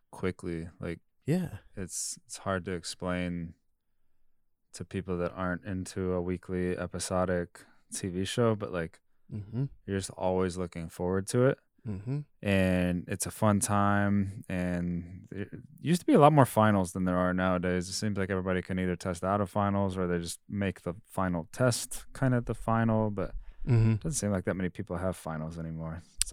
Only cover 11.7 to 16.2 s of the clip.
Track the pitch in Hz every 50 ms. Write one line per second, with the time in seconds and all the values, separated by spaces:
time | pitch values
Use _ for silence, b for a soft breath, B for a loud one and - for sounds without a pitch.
11.7 | _ _ - 113 101 95 104 123 135 147 147 - _ _ - 101 98 95 95 92
12.7 | 90 90 90 90 90 87 - - 107 - - 90 - - 110 107 104 98 - -
13.7 | 104 101 101 101 101 101 101 101 101 101 98 98 95 - - - 95 90 90 90
14.7 | 90 87 87 87 87 85 85 85 95 - - - - 95 101 - - - - -
15.7 | - - - 135 175 175 - - 294 190